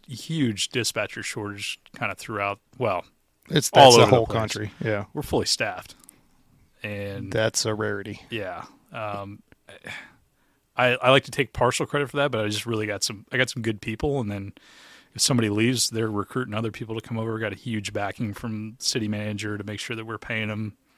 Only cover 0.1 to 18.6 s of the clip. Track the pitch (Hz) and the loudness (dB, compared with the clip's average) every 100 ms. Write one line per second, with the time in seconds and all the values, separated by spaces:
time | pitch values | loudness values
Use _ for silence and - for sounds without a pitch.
0.1 | 120 - 160 127 101 - 123 110 113 101 | -14 -8 0 0 0 -2 -2 -2 -2 -4
1.1 | - 104 - 104 101 98 - _ - 110 | -6 -8 -6 -8 -8 -10 -10 _ -8 -8
2.1 | 95 - 107 101 101 _ - 117 90 - | -6 -6 -2 -2 -4 _ -4 -2 -2 -6
3.1 | _ _ _ - 160 - 294 135 117 113 | _ _ _ -2 0 6 12 12 12 10
4.1 | 123 113 113 107 104 107 - 113 104 107 | 6 4 -2 -2 -4 -6 -6 -4 -4 -4
5.1 | 147 - 139 - - 110 90 - - - | -10 -4 -2 0 -2 -2 -6 -14 -20 -20
6.1 | _ _ _ _ _ _ _ 107 101 101 | _ _ _ _ _ _ _ -10 -8 -8
7.1 | 98 95 113 113 - 117 107 107 101 104 | -8 -4 0 0 0 -2 -2 -4 -4 -8
8.1 | - - 117 95 87 - _ _ 117 107 | -12 -10 -10 -8 -10 -14 _ _ -10 -8
9.1 | 101 101 101 _ - - 92 - - - | -8 -10 -16 _ -20 -20 -20 -16 -16 -16
10.1 | _ _ _ _ _ _ - 123 123 123 | _ _ _ _ _ _ 0 2 4 6
11.1 | 135 - - 127 - 123 - 143 147 139 | 6 4 -2 -4 2 2 2 -2 -2 -2
12.1 | 143 139 113 107 104 113 110 107 101 - | -2 0 0 -2 -2 -2 -2 -2 -4 -6
13.1 | 104 - 127 127 127 113 107 - 110 151 | -6 -4 -2 -2 -2 -4 -4 -6 -4 -2
14.1 | 139 104 101 101 - - - - - _ | -2 -2 -6 -8 -14 -20 -20 -20 -20 _
15.1 | - - 127 110 104 117 123 - 113 113 | -2 2 4 2 2 2 2 -2 -2 -2
16.1 | 104 98 131 120 104 113 - 113 113 - | -2 -4 -6 -6 -4 -6 -8 -8 -10 -6
17.1 | 113 113 110 110 98 123 110 101 104 101 | -6 -4 -4 -6 -6 -6 -6 -4 -6 -6
18.1 | - 110 98 120 107 | -4 -8 -6 -8 -8